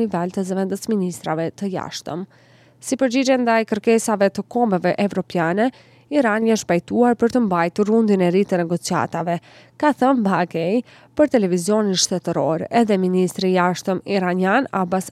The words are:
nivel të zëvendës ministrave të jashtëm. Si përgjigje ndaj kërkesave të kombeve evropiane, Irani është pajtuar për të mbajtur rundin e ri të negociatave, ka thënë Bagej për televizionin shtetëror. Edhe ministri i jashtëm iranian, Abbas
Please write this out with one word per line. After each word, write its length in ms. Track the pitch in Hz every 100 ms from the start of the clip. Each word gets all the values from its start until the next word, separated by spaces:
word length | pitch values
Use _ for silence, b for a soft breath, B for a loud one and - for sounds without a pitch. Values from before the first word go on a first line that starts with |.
nivel 320 | 226 185 175
të 100 | 190 185
zëvendës 340 | 190 190 196 -
ministrave 540 | 214 180 170 160 160 165 -
të 140 | 202
jashtëm. 540 | 185 - - - 160 190 b b b b b
Si 240 | - 262
përgjigje 380 | 269 240 262 262
ndaj 240 | 240 226 220
kërkesave 580 | 214 220 226 226 208 196 202
të 80 | 196
kombeve 400 | 240 240 185 180 -
evropiane, 680 | 202 190 175 180 165 185 247 - b b b
Irani 400 | 294 240 214 226
është 160 | 220 -
pajtuar 480 | 175 - 208 240 233
për 160 | 233
të 80 | 247 220
mbajtur 420 | 175 170 - 208
rundin 320 | 220 220 196
e 80 | 175 180
ri 80 |
të 160 | 202 185
negociatave, 760 | 170 170 - 175 117 170 165 170 - B B -
ka 140 | 302 269
thënë 280 | 254 269 196
Bagej 540 | 175 175 165 165 226 - B B -
për 160 | 294 247
televizionin 580 | 190 180 170 214 208 185
shtetëror. 680 | - 180 175 170 139 160 -
Edhe 320 | 233 220 196
ministri 540 | 185 185 180 - 190
i 20 | 185
jashtëm 480 | 180 175 - 185
iranian, 640 | - 196 185 180 185 220 277
Abbas 360 | 190 180 185 185